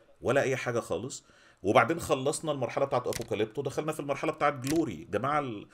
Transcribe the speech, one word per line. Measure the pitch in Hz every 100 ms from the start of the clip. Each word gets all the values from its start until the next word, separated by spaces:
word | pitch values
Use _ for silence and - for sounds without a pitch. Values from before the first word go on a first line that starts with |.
| _ _
ولا | 90 135
أي | 120 127
حاجة | - 117
خالص. | - 87 123 - - - - _
وبعدين | 92 110 117 165
خلصنا | - 139 131 156 160
المرحلة | 143 120 -
بتاعت | 139 127 -
أبوكاليبتو، | - 113 101 107 -
دخلنا | 135 160 151
في | 151
المرحلة | 143 139 160
بتاعت | 156 143
جلوري. | 135 127 160 156 78 -
جماعة | 101 135 147
ال-، | 135 104 -